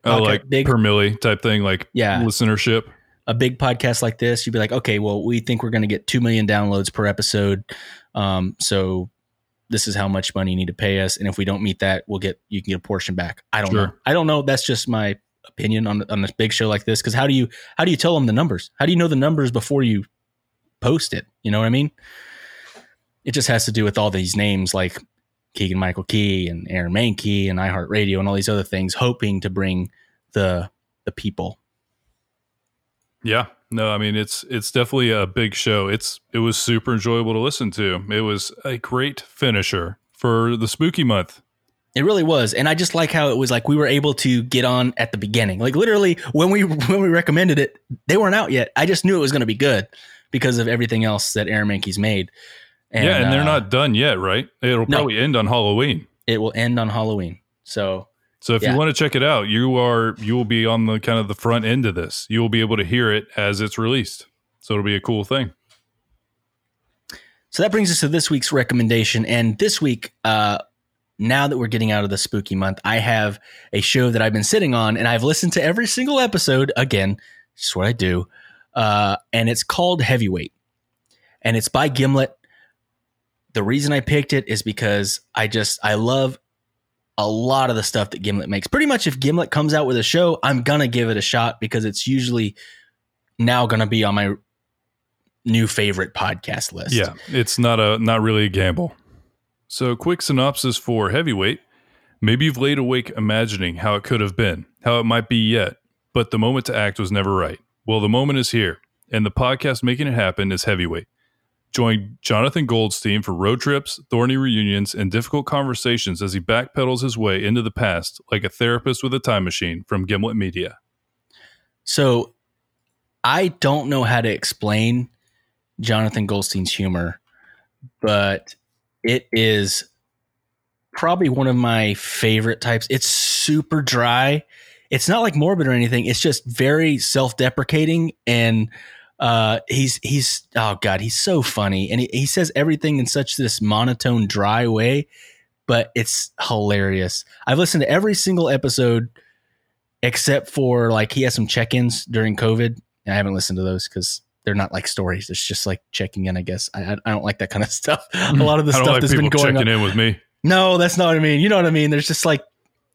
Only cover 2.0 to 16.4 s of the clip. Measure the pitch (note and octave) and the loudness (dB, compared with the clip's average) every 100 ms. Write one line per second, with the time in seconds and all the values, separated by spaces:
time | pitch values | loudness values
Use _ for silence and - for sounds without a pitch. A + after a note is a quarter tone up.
2 | G#2+ F#2+ A#2 - A2+ G#2 B2 A2+ - - | 0 2 0 2 2 2 2 0 -2 -12
3 | _ _ - A#2 B2+ B2+ C3+ B2 C3 A#2 | _ _ -4 0 0 0 -2 0 0 0
4 | A#2+ A2 A#2+ A#2 - A2+ A2 B2 - G#2 | -2 0 0 -2 -2 -2 0 -2 -2 -2
5 | G#2 G#2 G#2 A#2+ A#2 A#2 A#2 A2+ G#2 G#2 | 0 -2 -2 -2 -2 -4 -2 -2 0 -2
6 | - C3 A#2+ A2+ G#2 G#2 G#2 G2 F#2+ - | -2 0 2 2 2 2 2 0 -2 -2
7 | G#2 G2 G#2+ G#2 G2+ G2 - - - - | -2 0 -2 0 0 0 -4 -16 -20 -20
8 | _ - G2 F#2+ F#2 - - G2+ F#2 F#2 | _ -4 -2 0 -2 -4 -4 -2 -2 -4
9 | F2+ _ _ _ _ _ - A2+ - G2+ | -6 _ _ _ _ _ -6 -4 -4 -4
10 | G2 G2 F#2+ G2 F#2+ F#2 F#2 - G#2 G2 | -2 -2 -4 -4 -2 -2 -4 -4 -2 0
11 | F#2+ - G2 F#2 G2 G2 G2+ F#2+ G2 F#2+ | -2 -4 -4 -4 -2 -2 -4 -2 -2 -2
12 | - G2+ F#2+ F2+ - G2+ F#2+ F#2 - G2 | -4 -6 -6 -8 -8 -8 -6 -6 -6 -6
13 | - F2+ E2+ - _ G#2+ G2+ G#2 G2 - | -6 -6 -6 -10 _ -4 -2 0 -2 -4
14 | - D#3+ D#3+ D3+ C#3 C3+ - A#2+ - A2+ | 0 0 2 0 0 0 0 -4 -2 -2
15 | G#2 G2 _ _ - - G#2 A2 A2 G#2 | -2 -6 _ _ -20 -6 -2 -2 0 -2
16 | - G#2+ G2 - | -4 -4 -4 -2